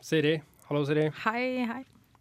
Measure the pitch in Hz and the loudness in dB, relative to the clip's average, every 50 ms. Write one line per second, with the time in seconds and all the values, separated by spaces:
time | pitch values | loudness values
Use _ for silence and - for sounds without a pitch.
0 | - - 160 160 143 151 165 156 - - _ - - - 147 147 143 139 151 151 | -4 0 2 2 4 4 2 0 -2 -10 _ -18 -6 -2 -2 0 0 2 2 2
1 | 156 151 147 - - 220 226 240 254 254 254 254 247 226 233 254 262 - - - | 2 2 0 -2 -2 -2 -2 0 -2 -2 -2 -2 -2 -2 -4 -8 -12 -16 -20 -20
2 | - _ _ _ | -20 _ _ _